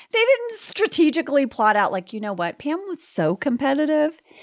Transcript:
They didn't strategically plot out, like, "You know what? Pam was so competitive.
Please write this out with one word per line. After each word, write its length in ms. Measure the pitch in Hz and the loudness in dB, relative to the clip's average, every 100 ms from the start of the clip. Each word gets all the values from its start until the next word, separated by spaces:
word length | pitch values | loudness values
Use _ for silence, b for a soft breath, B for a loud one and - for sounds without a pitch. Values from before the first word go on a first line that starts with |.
| B | B
They 60 | 453 | 0
didn't 400 | 466 508 480 440 | 2 2 0 -8
strategically 880 | - - 440 - 302 330 285 285 269 | -8 -2 0 2 2 2 0 0 0
plot 300 | - 214 208 | 2 2 4
out, 160 | 190 | 2
like, 200 | 190 185 | -2 -8
"You 60 | 214 | -8
know 120 | 208 | -6
what? 260 | 180 170 - | -4 -6 -6
Pam 220 | 285 339 392 | -6 -4 -6
was 120 | 330 - | -6 -4
so 300 | - 156 190 | 0 0 0
competitive. 840 | 277 240 269 277 302 302 302 320 _ B | 0 0 0 0 2 2 0 -2 _ B